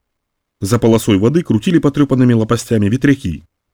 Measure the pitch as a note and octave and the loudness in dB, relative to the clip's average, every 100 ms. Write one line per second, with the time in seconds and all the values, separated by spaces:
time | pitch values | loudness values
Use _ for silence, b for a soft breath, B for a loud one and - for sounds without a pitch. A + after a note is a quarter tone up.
0 | _ _ _ _ _ _ G2 A#2 A#2 A2+ | _ _ _ _ _ _ -4 0 2 2
1 | - G2 A2 D#3+ E3+ A2 F#3+ E3 D3 D3 | 2 0 2 0 0 -2 0 0 0 0
2 | C#3+ B2+ B2 A2+ A2 A#2 - A2+ G2+ B2+ | 0 2 2 2 0 -4 -2 -2 0 0
3 | D3 C3+ F#2 D2 - _ _ | 0 0 -4 -8 -14 _ _